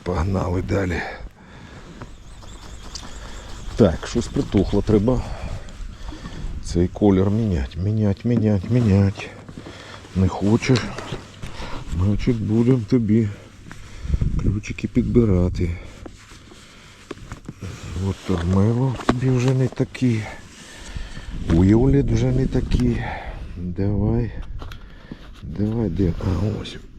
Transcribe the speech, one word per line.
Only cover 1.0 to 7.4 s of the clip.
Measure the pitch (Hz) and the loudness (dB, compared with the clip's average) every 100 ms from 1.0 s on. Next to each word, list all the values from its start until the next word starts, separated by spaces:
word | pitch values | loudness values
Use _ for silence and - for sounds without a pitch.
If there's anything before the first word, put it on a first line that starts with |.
| - - - - - - - - - - - - - - - - - - - - - - - - - - - - | -6 -10 -14 -16 -20 -20 -18 -18 -18 -16 -16 -16 -18 -16 -16 -16 -16 -14 -14 -14 -12 -12 -12 -14 -12 -12 -10 4
Так, | 101 - - | 4 4 -2
щось | 120 113 | -4 -2
притухло, | - 117 104 92 101 | -2 0 2 2 0
треба | 98 107 107 123 - - - - - - - - - - - - - - | 4 4 4 0 -2 -6 -8 -8 -10 -12 -12 -10 -12 -12 -12 -8 -8 -6
цей | - 87 87 | -4 0 0
колір | - 104 95 95 | 4 6 6 4
мінять, | 104 | 2